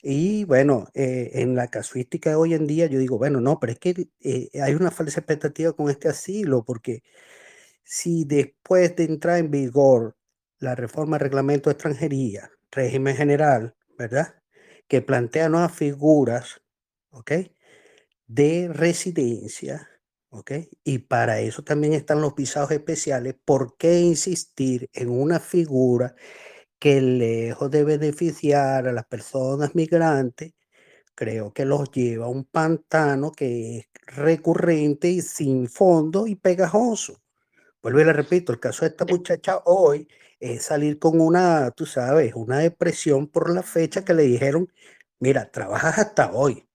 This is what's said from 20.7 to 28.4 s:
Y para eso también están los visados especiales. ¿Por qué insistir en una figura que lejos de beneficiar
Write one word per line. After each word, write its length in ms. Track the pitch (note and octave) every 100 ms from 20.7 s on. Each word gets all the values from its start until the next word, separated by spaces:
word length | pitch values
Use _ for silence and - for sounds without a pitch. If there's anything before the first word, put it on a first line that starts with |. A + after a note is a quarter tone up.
| -
Y 160 | - C3
para 420 | _ A#2+ A#2 A2
eso 220 | A2 -
también 300 | - D3 D3+
están 280 | D3+ D3 D3+
los 120 | D3+
visados 360 | D3 C3 D3 C#3+
especiales. 640 | D3+ D3+ D#3+ - C3 B2 -
¿Por 320 | - C3+ B2 _
qué 240 | E3 F3
insistir 880 | F3 D#3 - E3+ - - C3 B2 C3
en 160 | - B2
una 280 | B2 C#3+ E3+
figura 760 | - F3+ D#3+ C3 B2+ A#2+ B2 _ - - - - _ _
que 220 | C#3+ C#3
lejos 680 | C3 B2+ A#2 A2+ A#2 - C#3+
de 140 | D3+
beneficiar 1040 | D3 D3+ D3+ D3 E3+ D3